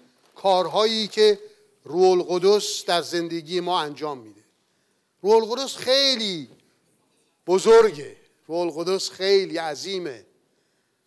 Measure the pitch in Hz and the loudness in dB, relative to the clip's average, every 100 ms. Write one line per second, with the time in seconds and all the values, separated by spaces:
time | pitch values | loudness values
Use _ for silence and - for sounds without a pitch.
0 | _ _ _ - 196 185 165 175 220 220 | _ _ _ -6 0 2 0 0 -2 -2
1 | 202 220 214 202 - _ _ _ - 165 | -6 2 2 2 -4 _ _ _ -8 2
2 | 185 180 151 180 190 208 - - - 175 | 4 4 0 0 2 2 0 -8 -2 -2
3 | 131 170 165 165 151 180 175 180 151 139 | -2 -6 -6 -8 -6 -6 -2 -4 -4 -8
4 | 151 135 107 101 _ _ _ _ _ _ | -10 -10 -16 -20 _ _ _ _ _ _
5 | _ _ 190 226 214 247 269 - 247 269 | _ _ 2 2 2 -6 -8 -8 -2 2
6 | 277 247 214 170 127 _ _ _ _ _ | 2 0 -4 -8 -12 _ _ _ _ _
7 | _ _ _ _ - 185 220 226 220 147 | _ _ _ _ -2 0 6 8 6 0
8 | 113 - _ _ - 170 170 151 170 190 | -14 -18 _ _ -10 -6 -4 -4 -4 -4
9 | - - 190 196 170 165 165 135 160 190 | -4 -6 0 0 0 -6 -8 -10 -10 -10
10 | 160 113 _ _ _ _ _ _ _ _ | -10 -14 _ _ _ _ _ _ _ _